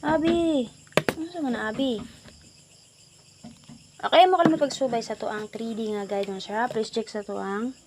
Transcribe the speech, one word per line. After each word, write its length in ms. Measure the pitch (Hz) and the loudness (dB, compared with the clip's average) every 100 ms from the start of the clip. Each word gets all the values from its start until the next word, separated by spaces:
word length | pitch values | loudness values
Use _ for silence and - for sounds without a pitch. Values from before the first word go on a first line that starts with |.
Abi! 640 | 294 311 320 339 330 294 226 - - - - | 2 2 4 4 2 2 -2 -8 -6 -4 -4
Ano 160 | - 330 | -6 -8
sa 80 | 349 | -6
mga 220 | 277 220 214 | -4 -2 -4
abi? 320 | 220 269 220 - - - - - - - - - _ - - - - - - - - - - | -2 -2 -2 -8 -18 -20 -20 -20 -20 -20 -20 -20 _ -20 -20 -20 -20 -20 -20 -20 -20 -20 -8
Okay, 240 | - 311 370 | 4 8 8
mo 80 | |
kalimut 240 | 359 339 311 | 8 6 4
pagsubay 400 | 285 - 262 233 | 0 0 -2 -2
sa 160 | 214 | -4
to 160 | 214 208 | -6 -4
ang 160 | 214 208 | -6 -8
three 320 | 214 226 220 | -8 -8 -4
D 160 | 220 | -4
nga 160 | 208 196 | -4 -2
guide, 160 | 202 196 | -4 -4
mga 160 | 190 | -6
sir, 160 | - 208 | -6 -4
ha? 80 | 240 | -2
Please 240 | 226 220 | -2 -4
check 160 | - 220 | -4 -6
sa 160 | 214 | -8
to 160 | 202 202 | -8 -6
ang 400 | 196 202 240 262 | -4 -4 -6 -8